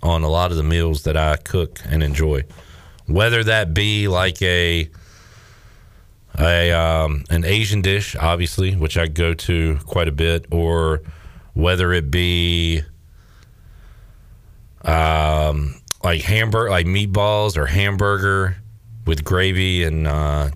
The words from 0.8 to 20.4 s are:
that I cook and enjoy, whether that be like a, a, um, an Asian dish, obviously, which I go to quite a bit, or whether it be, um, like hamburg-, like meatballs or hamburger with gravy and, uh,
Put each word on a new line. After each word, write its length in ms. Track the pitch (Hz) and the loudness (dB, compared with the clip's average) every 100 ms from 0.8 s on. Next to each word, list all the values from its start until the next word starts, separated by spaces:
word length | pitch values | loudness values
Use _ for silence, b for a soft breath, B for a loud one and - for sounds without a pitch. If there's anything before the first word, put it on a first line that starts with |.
| 82 76 | 0 0
that 120 | 80 78 | -2 0
I 200 | 78 76 | 0 0
cook 440 | - 92 80 - - | -2 -2 -2 -6 -4
and 160 | 78 | 0
enjoy, 440 | 76 71 78 71 65 B B B B B - | 0 0 0 0 -4 B B B B B -2
whether 380 | 82 113 117 | 2 2 2
that 320 | 110 110 92 80 | 2 2 2 0
be 320 | 104 104 101 | 2 2 0
like 340 | 90 92 - | 2 0 0
a, 480 | 92 87 85 85 80 B B B B B B B B B B B B B - - | 0 2 2 0 -2 B B B B B B B B B B B B B -14 -2
a, 340 | 80 85 85 | 0 2 2
um, 540 | 85 82 80 80 73 - | 2 2 0 0 -2 -2
an 160 | 82 82 | -2 0
Asian 380 | 104 107 104 | 0 0 0
dish, 320 | 98 98 101 - | 0 0 -2 -2
obviously, 560 | 82 87 87 - 95 95 | 0 0 -2 -2 0 0
which 220 | 78 90 | 0 -2
I 80 | 82 | -2
go 300 | 78 82 82 | 0 -2 -2
to 420 | - 85 80 76 - | -2 0 0 -2 -4
quite 220 | 90 82 | -2 -2
a 40 | |
bit, 360 | 73 82 82 - | 0 0 0 -2
or 540 | 82 82 82 80 78 B B B B B | -2 0 0 0 -2 B B B B B
whether 400 | - 87 90 90 | -2 0 2 2
it 160 | 90 73 | 0 0
be, 720 | 87 87 87 85 85 82 80 76 - - b b b b b b b b b b b b b b b b - | 0 0 2 0 0 0 -2 -4 -14 -20 b b b b b b b b b b b b b b b b -8
um, 920 | - 80 80 80 76 76 76 73 73 65 - - | -2 2 2 2 2 2 0 0 -4 -6 -12 -6
like 180 | 87 85 | -2 -2
hamburg-, 500 | 73 107 113 110 117 | 0 0 2 0 2
like 160 | 90 85 | 0 2
meatballs 680 | 95 104 98 104 104 107 82 | 0 0 0 2 2 0 0
or 120 | 69 | 0
hamburger 880 | 85 101 98 101 101 98 98 95 92 - - - - - | 2 0 2 0 2 0 2 0 -4 -10 -20 -20 -8 -4
with 180 | 78 | -2
gravy 600 | 76 90 95 92 92 90 | 0 2 2 2 0 0
and, 240 | 82 78 76 | 0 0 0
uh, 420 | 73 73 73 | 0 0 0